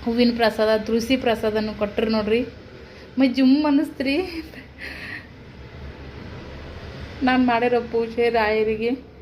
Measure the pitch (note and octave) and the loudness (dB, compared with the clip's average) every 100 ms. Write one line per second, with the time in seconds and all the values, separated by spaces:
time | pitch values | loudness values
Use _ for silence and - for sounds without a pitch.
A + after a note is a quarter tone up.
0 | A#3 A#3 A#3+ A#3 A3+ A3 G#3+ A3 G#3+ A3+ | -2 2 2 4 0 2 2 2 2 0
1 | A3+ C4 C4 A3 A3+ G#3+ G#3+ G#3 G#3 A3 | 2 2 2 0 0 0 -2 -4 -4 -2
2 | A3 A3 G#3+ A3+ C4 - - - - - | 0 0 2 0 0 -8 -20 -20 -20 -20
3 | - - C4+ A#3+ C4 C#4 D4+ C#4+ D#4 - | -12 2 2 6 6 6 4 2 0 -4
4 | C4+ C#4 F4+ E4 D#4+ - - - - - | -2 0 -2 -8 -12 -16 -18 -16 -14 -12
5 | - - - - - - - - - - | -12 -14 -16 -20 -20 -18 -18 -14 -14 -14
6 | - - - - - - - - - - | -16 -14 -14 -14 -14 -14 -14 -14 -14 -14
7 | - - B3+ B3+ B3+ A#3 A#3+ A#3+ A#3 A#3 | -14 -2 2 4 4 4 4 2 0 -2
8 | A3+ A#3 A#3 A3+ G#3+ G#3+ A3 A3 A3+ C4 | -2 0 2 4 2 2 0 0 -2 -4
9 | - - | -6 -20